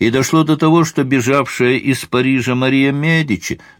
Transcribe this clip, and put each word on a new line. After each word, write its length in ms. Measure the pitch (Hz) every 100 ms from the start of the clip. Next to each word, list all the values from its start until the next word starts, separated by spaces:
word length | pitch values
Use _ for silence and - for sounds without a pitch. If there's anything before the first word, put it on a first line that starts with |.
и 100 | 110
дошло 320 | 127 135 160
до 140 | 151 151
того, 280 | 160 165
что 200 | 160 -
бежавшая 720 | 131 135 120 139 131 - 123 131
из 280 | 135 127
Парижа 520 | - 123 131 135 123 127
Мария 340 | 131 135 139
Медичи 720 | 139 156 165 147 98 - - - -